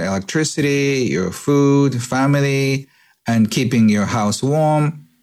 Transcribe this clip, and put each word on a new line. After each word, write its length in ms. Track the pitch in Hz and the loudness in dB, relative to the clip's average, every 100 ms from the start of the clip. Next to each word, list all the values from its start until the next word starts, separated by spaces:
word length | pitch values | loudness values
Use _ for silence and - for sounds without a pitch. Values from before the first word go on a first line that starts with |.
electricity, 1040 | 90 98 95 160 151 - 143 139 139 135 117 | -2 -4 -4 -4 -2 -2 -2 0 0 0 -2
your 220 | - 92 | -2 -4
food, 680 | 92 - 143 143 143 139 127 | -4 0 2 4 4 2 0
family, 880 | 120 127 139 143 139 139 135 135 135 _ _ _ - | -4 0 2 2 0 0 -2 -4 -6 _ _ _ -2
and 240 | 117 107 | 0 2
keeping 400 | - 131 120 110 | 0 0 2 2
your 160 | 104 98 | 2 0
house 380 | 101 104 101 | -2 -2 -2
warm. 640 | 135 151 151 151 151 160 - _ | -2 0 2 2 0 -4 -16 _